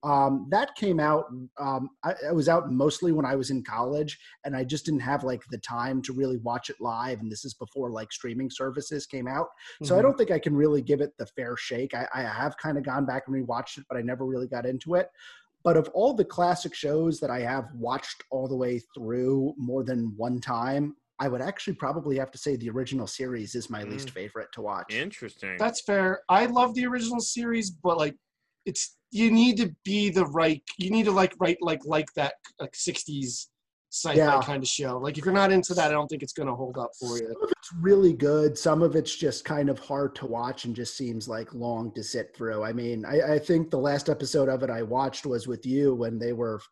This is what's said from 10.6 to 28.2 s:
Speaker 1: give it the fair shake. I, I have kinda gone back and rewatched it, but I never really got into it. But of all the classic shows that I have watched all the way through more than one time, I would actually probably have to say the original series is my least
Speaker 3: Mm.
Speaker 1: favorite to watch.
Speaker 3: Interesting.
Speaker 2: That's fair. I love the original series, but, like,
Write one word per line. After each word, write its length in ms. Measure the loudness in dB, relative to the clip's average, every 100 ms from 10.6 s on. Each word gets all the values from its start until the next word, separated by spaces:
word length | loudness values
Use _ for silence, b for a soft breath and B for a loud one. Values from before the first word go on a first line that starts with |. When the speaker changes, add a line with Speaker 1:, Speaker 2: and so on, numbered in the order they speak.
| 4 4
Speaker 1:
give 220 | 2 2
it 100 | 2 _
the 80 | -12
fair 320 | -8 -6 -6
shake. 340 | -6 -4 -4
I, 160 | -4 -6
I 80 | -4
have 340 | -4 -4 -4 -4
kinda 240 | -4 -2
gone 240 | -2 -2
back 200 | 0 -2 -4
and 100 | -4
rewatched 400 | -2 -4 -6 -12
it, 80 | -10
but 80 | -6
I 20 |
never 240 | -4 -4
really 240 | -4 -4 -4
got 160 | -4
into 300 | -4 -6 0
it. 160 | 0 0 B B B B _
But 140 | 4 4
of 120 | 4
all 240 | 2 2
the 100 | 4
classic 500 | 0 2 2 2 -2
shows 460 | -6 -2 2 2 0
that 100 | -2
I 100 | -2
have 280 | -2 -4 -6
watched 500 | -6 -4 -4 -6 -14 -6
all 180 | -4 -2
the 80 | -2
way 220 | 0 -2 -6
through 580 | -12 -4 0 2 2 2 -2
more 260 | -4 -2
than 300 | -2 -2 -2 -4
one 240 | -4 -4
time, 560 | -2 -2 0 0 -2 -6 _ _
I 100 | -4
would 140 | -2
actually 320 | -4 -6 -6
probably 420 | -4 -4 -4 -2 -2
have 140 | -2
to 80 | -6
say 180 | -4 -4
the 140 | -4
original 360 | -4 -4 -4 -6
series 480 | -6 -6 -6 -6
is 140 | -8 -8
my 140 | -8
least 260 | -8 -10 -10
Speaker 3:
Mm. 40 |
Speaker 1:
favorite 360 | -10 -10 -10 -12
to 100 | -10
watch. 320 | -6 -6 -4
Speaker 3:
Interesting. 640 | -4 -4 -8 -14 -10 -10 -2
Speaker 2:
That's 240 | -2 -2
fair. 400 | 0 2 2 0 4
I 160 | 4 6
love 260 | 4 2
the 120 | 2 -2
original 340 | -2 -2 -4
series, 500 | -4 -4 -2 0 -2
but, 280 | -2 0 2
like, 180 | 0 -2